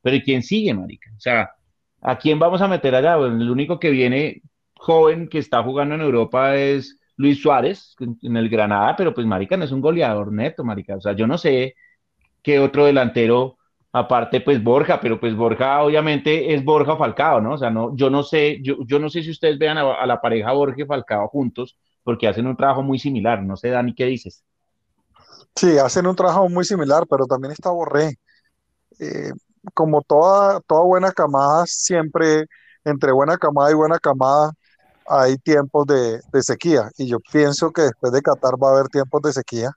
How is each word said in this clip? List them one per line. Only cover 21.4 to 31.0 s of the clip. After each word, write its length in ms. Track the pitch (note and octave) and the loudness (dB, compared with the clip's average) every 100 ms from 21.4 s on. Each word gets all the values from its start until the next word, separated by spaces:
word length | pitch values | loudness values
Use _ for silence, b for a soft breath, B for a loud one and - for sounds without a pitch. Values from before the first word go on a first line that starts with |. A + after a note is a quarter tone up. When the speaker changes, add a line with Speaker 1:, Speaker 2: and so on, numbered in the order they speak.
| B2+ - B2+ _ _ _ | -4 -6 -12 _ _ _
Speaker 1:
porque 240 | - A2+ A2+ | -6 -2 0
hacen 220 | G#2 B2 | 0 -4
un 80 | B2 | 0
trabajo 260 | C#3 C3 | 0 0
muy 160 | C#3 C3 | -2 -4
similar, 420 | D3 C3 G#2 A2+ | -2 -2 -2 -2
no 160 | F#2+ F#2+ | -4 -6
sé, 120 | A#2+ | -4
Dani, 260 | B2 B2 | -2 -4
¿qué 120 | A2+ B2+ | -2 -4
dices? 360 | B2+ F#2+ _ _ _ _ _ _ _ _ b b b b | -4 -10 _ _ _ _ _ _ _ _ b b b b
Speaker 2:
Sí, 220 | - F3+ D3+ | -2 2 4
hacen 280 | C3 F#3+ F3+ | 2 0 -2
un 100 | F#3 | 0
trabajo 320 | F3+ F3 F#3 | 0 2 0
muy 160 | F3 | 0
similar, 400 | F3 F#3+ D3 D3 E3+ | -2 -2 2 2 2
pero 180 | C#3 C3 | -2 0
también 260 | C3 C3+ | -2 -4
está 180 | D3+ F#3 | -8 -6
Borré. 460 | F3 D3+ C#3+ D#3 C3+ _ _ _ _ _ _ _ _ | -4 -2 0 0 -4 _ _ _ _ _ _ _ _
Eh, 340 | D3+ - D3 - _ _ G3 | -10 -8 -10 -12 _ _ -12
como 260 | - D#3 D3+ | -4 0 0
toda, 580 | C#3+ D3+ F3 G3 G3 G3 | 2 4 4 4 2 0
toda 200 | _ D#3 | _ 2
buena 300 | F3+ F#3 | 4 2